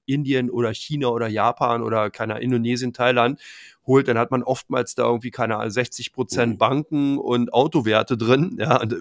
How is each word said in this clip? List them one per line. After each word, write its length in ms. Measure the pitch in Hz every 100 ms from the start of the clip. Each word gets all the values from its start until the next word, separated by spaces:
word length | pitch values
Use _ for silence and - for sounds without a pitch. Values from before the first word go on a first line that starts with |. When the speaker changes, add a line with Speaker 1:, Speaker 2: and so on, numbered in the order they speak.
Speaker 1:
Indien 460 | - 139 135 131 127
oder 220 | 120 117
China 340 | 113 - 151 127
oder 200 | 117 113
Japan 540 | 107 113 120 127 117
oder, 280 | 113 113 104
keine 240 | - 110
Ahnung, 100 | 110
Indonesien, 480 | 120 120 117 123 127
Thailand 480 | 120 123 123 117 143 - - - _ -
holt, 200 | 135 139
dann 120 | 113
hat 120 | 123
man 120 | 131
oftmals 520 | 123 139 - 123 120
da 100 | -
irgendwie, 260 | 117 120 120
keine 260 | - 113 107
Ahnung, 140 | 113
sechzig 420 | 101 123 - 120
Prozent 420 | - 123 127 117
Speaker 2:
Mhm. 40 | 101
Speaker 1:
Banken 600 | 110 139 151 151 143 139
und 360 | - 120 120
Autowerte 640 | 117 147 156 110 107 110 117
drin, 380 | 110 131 175 -
ja, 220 | 104 123
und, 120 | 113
äh, 40 | 113